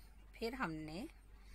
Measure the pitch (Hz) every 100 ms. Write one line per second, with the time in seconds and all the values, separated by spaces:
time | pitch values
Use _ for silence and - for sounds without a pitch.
0 | - - - - 226 254 196 156 156 165
1 | 302 - - - -